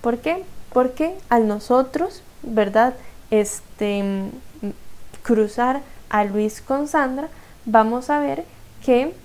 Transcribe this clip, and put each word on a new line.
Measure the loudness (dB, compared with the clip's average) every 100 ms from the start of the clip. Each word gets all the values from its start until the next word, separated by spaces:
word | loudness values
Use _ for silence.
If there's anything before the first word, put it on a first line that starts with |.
¿Por | -2 -2
qué? | -2 -4 -6 -12 -2
Porque | 2 2 0 -2 -2 2
al | 4 4
nosotros, | 0 2 2 2 -2 -4 -6 -20 -14
¿verdad?, | -4 0 2 4 2 2 -14 -18 0
este, | 2 2 -4 -14 -4 -2 0
mm, | -2 -2 -4 -10 -16 -10 -8 -8 -12 -12 -12 -12
cruzar | 2 4 4 2 0 0 -6 -18 -2
a | 0
Luis | 2 0 -2 -4
con | -4 -2 0
Sandra, | 0 0 -2 -8 -12 -20 -14
vamos | 4 4 4 0 0
a | 0
ver | 0 -4 -8 -16 -20 -8
que | 2 2 2 -6